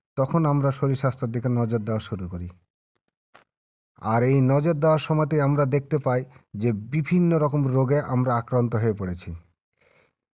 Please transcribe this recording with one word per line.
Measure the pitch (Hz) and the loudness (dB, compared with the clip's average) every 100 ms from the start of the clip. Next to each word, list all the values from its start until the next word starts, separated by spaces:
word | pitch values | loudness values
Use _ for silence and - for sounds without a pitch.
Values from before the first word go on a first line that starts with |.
| _ - | _ -4
তখন | 131 170 151 | 0 2 2
আমরা | 143 139 | 2 0
শরীর | 135 139 131 | 0 -2 0
স্বাস্থ্যের | 135 - 120 | -2 -4 -6
দিকে | 120 127 | -4 -2
নজর | 120 113 117 | 0 0 -2
দেওয়া | 104 110 | -2 -6
শুরু | - 98 90 | -6 -8 -8
করি। | 87 87 - _ _ _ _ _ _ _ - _ _ _ _ _ - | -8 -10 -14 _ _ _ _ _ _ _ -20 _ _ _ _ _ -10
আর | 104 117 | -2 0
এই | 127 135 | 2 4
নজর | 131 143 156 | 4 2 2
দেওয়ার | 151 156 156 | 2 2 2
সময়তেই | - 156 151 156 | 0 0 0 2
আমরা | 139 143 | 2 2
দেখতে | 135 139 139 147 | 2 0 -2 -2
পাই | 135 127 135 - _ | 0 -2 -4 -16 _
যে | 101 117 | -2 -2
বিভিন্ন | 104 110 151 143 180 175 165 | -2 -4 -4 0 2 4 2
রকম | 147 147 135 | 2 0 0
রোগে | 131 127 143 | 2 2 0
আমরা | - 127 127 120 | 0 0 2 0
আক্রান্ত | - 127 120 110 | 0 0 0 0
হয়ে | 113 | 0
পড়েছি। | 101 92 90 - 85 _ _ _ _ _ _ _ _ _ | -2 -4 -8 -10 -14 _ _ _ _ _ _ _ _ _